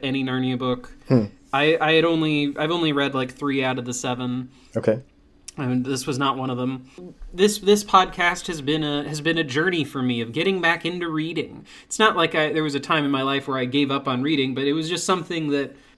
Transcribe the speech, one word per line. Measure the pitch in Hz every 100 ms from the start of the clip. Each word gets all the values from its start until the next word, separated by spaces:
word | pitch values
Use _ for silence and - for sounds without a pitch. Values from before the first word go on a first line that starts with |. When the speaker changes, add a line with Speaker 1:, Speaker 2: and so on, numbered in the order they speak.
Speaker 1:
any | 131 135
Narnia | 131 127 127 127
book. | 127 123 - - -
Speaker 2:
Hmm. | 131 101 - -
Speaker 1:
I, | 135 147 160
I | 156
had | 160
only, | 165 160 156 151 143 143
I've | 156
only | 175 160
read, | 143 139 135
like, | 127
three | - 143 135
out | 131 127
of |
the | 120
seven. | 123 131 123 123 123 127 - - 113
Speaker 2:
Okay. | - 113 - _ _ _ - -
Speaker 1:
And | 131 127 127
this | 135 131
was | 131
not | 139 131
one | 131
of | 123
them. | 127 131 - - 180 - -
This, | 175 208 208
this | 190 208
podcast | - 190 185 - 175 180 -
has | 165
been | 135 156
a, | 151 147 143
has | 151
been | 151 165
a |
journey | 156 127 175 175
for | 143 139
me | 127 120
of | 117
getting | 120 180 190
back | 170 170
into | 165 175 170
reading. | 156 156 170 - - - - -
It's | -
not | 220
like | 175 165
I, | 165 151
there | 151
was | 156
a | 139
time | 139 160 143
in |
my | 139
life | 135 139 139
where | 131
I |
gave | 127 139 139
up | 139 139
on | 123
reading, | 139 156 135
but | 127
it | 139
was | 151 156
just | 170 -
something | 180 156 170 151
that, | 143 135 - -